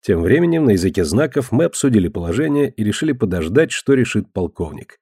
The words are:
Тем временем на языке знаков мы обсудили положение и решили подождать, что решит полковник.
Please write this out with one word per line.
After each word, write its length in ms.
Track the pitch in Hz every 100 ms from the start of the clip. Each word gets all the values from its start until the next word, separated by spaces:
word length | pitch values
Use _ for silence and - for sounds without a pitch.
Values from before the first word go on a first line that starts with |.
Тем 220 | - 87
временем 420 | 82 139 170 165
на 60 | 147
языке 340 | 98 92 -
знаков 480 | 82 98 151 147 123
мы 120 | 113
обсудили 440 | 85 - 139 110 87
положение 640 | - 85 95 156 143 139
и 140 | -
решили 280 | 107 101 156
подождать, 600 | 127 110 87 80 110 160
что 220 | - -
решит 380 | 135 117 110 95
полковник. 680 | - 87 _ 85 - - -